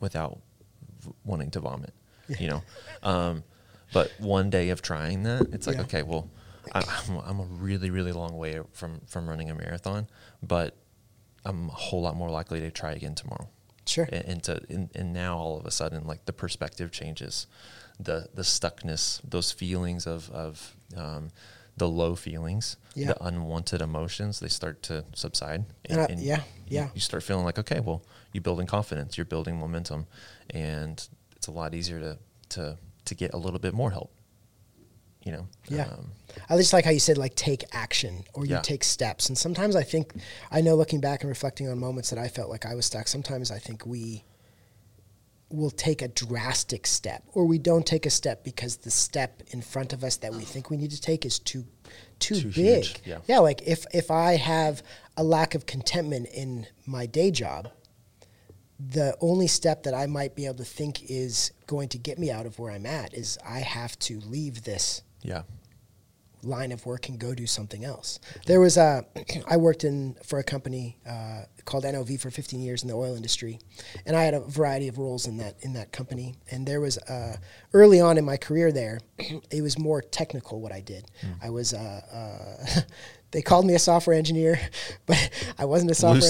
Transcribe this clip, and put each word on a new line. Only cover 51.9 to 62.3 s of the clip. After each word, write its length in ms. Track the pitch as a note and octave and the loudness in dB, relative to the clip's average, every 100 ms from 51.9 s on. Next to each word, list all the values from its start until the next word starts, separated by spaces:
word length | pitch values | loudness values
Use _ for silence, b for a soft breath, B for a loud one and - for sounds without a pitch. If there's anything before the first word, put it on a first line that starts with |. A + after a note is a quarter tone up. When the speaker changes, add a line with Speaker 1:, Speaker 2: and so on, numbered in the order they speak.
| B B - | B B -6
Speaker 2:
too 240 | - G#3 | 0 0
Speaker 1:
Too 60 | A2+ | 0
Speaker 2:
big. 80 | A#2 | 4
Speaker 1:
huge, 460 | G3 G#3+ F#2+ - - | 6 6 4 -4 -10
yeah. 140 | E2 - | -6 4
Speaker 2:
Yeah, 100 | B3 | 8
like, 220 | D#3 - - | 8 4 0
if, 180 | D#3+ - | -2 0
if 160 | F3 D#3+ | -2 2
I 260 | D#3+ E3+ E3 | 2 4 4
have 440 | C#3+ D#3+ D#3 C#3 B B B - | 4 2 2 0 B B B -2
a 80 | |
lack 300 | D#3+ D#3 D#3+ | 4 4 4
of 140 | D3+ - | 0 -6
contentment 600 | C3 - F3 D3+ C3 A#2+ | -4 -2 0 0 -4 -6
in 320 | C3 C3 B2 A2 - C#3 | -8 -8 -8 -10 -14 -10
my 180 | B2+ A#2 | -8 -2
day 240 | D3 F#3+ | 4 4
job, 400 | C3 F2+ D2 A2 - _ _ _ _ b b b b _ - | 4 -2 -6 -10 -18 _ _ _ _ b b b b _ -14
the 360 | C3 D3 C#3 - | -4 0 0 2
only 260 | E3+ F3+ F3 | 2 4 4
step 360 | - D#3+ D#3 | 4 2 2
that 100 | C#3 | 0
I 120 | B2+ C#3+ | -2 -2
might 300 | D3 C#3 C#3+ | -2 -4 -4
be 100 | C#3 | -6
able 100 | B2+ | -6
to 100 | A#2+ | -10
think 440 | - D3 - - | -6 -6 -6 -6
is 420 | B2+ B2+ A2 - - - | -4 -2 0 -2 -4 -6
going 220 | D3 C#3 | -6 -4
to 80 | A#2+ | -8
get 220 | B2+ D3+ | -8 -4
me 100 | |
out 160 | D#3 | -4